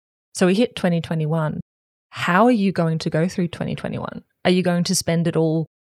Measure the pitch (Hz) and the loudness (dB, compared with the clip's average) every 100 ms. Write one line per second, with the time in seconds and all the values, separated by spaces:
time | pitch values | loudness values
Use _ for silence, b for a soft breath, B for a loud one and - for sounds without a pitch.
0 | _ _ _ - 185 196 240 - 185 170 | _ _ _ 0 2 4 0 0 -2 -2
1 | - 165 151 165 151 180 - _ _ _ | -2 -4 -2 -2 -2 -4 -12 _ _ _
2 | _ - - 175 240 240 196 170 165 160 | _ -6 0 4 4 4 2 0 0 0
3 | 170 156 180 - 175 - - - - - | -2 0 -2 -2 -4 -4 -6 -6 -6 -8
4 | - - - _ - 185 180 175 175 185 | -8 -12 -18 _ 2 2 2 0 0 -2
5 | - 165 170 160 160 160 156 _ | 0 0 0 0 0 0 -4 _